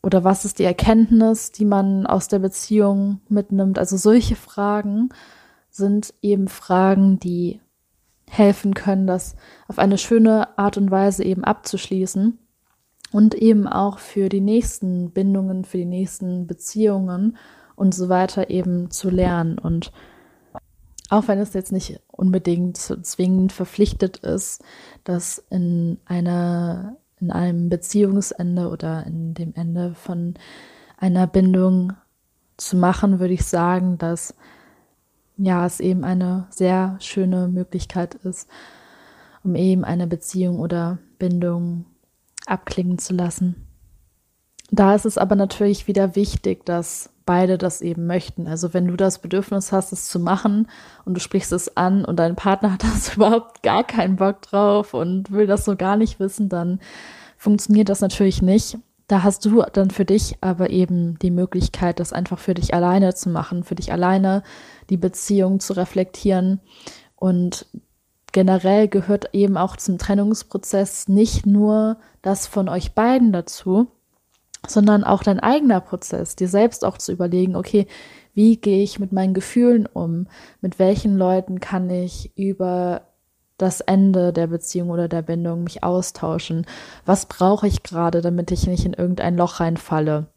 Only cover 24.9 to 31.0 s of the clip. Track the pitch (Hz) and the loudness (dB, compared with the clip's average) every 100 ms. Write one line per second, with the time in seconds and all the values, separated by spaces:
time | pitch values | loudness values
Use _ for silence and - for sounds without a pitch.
24.9 | - - 175 - - _ 185 175 170 170 | -18 -6 -6 -6 -12 _ -4 -2 0 -2
25.9 | - _ 175 175 175 175 175 170 175 196 | -6 _ -4 -2 -2 -2 -2 -4 -6 -10
26.9 | 262 _ _ 175 170 175 170 175 175 - | -16 _ _ -6 -2 -2 -2 -2 -4 -2
27.9 | 208 202 196 190 - 175 180 170 165 160 | 0 2 0 -2 -6 -4 -2 -4 -6 -8
28.9 | 160 156 160 165 165 165 170 170 170 175 | -8 -8 -8 -8 -8 -10 -6 -6 -4 -6
29.9 | 170 - 170 170 170 - - - - _ | -8 -10 -6 -6 -10 -18 -20 -20 -20 _
30.9 | _ | _